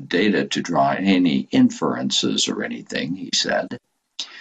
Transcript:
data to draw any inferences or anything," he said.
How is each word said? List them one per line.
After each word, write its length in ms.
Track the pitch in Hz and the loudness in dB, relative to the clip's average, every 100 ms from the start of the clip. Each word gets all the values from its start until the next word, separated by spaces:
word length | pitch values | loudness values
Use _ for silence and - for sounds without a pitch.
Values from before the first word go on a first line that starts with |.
| - | -4
data 380 | 87 104 85 69 | 0 2 2 0
to 160 | - | -4
draw 300 | - 80 69 | -2 0 2
any 560 | 65 95 92 87 67 - | 2 2 4 4 2 0
inferences 960 | 127 127 - 76 62 67 - 127 104 - | 4 4 4 -2 -2 -2 0 0 0 -2
or 140 | - | -4
anything," 520 | - - - - - 92 | -6 -8 -8 -6 -4 -6
he 140 | - | -4
said. 460 | - - - 95 120 - _ _ _ - - | -4 -2 -2 -4 -10 -14 _ _ _ -14 -14